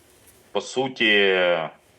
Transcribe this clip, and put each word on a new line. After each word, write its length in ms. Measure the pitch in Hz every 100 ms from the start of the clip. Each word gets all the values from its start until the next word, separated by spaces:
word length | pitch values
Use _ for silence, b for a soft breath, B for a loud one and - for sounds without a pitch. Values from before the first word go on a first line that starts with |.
| _ _ _ _ _
по 80 | 101
суті, 760 | - 127 135 131 113 104 98 92 90 87 78 - _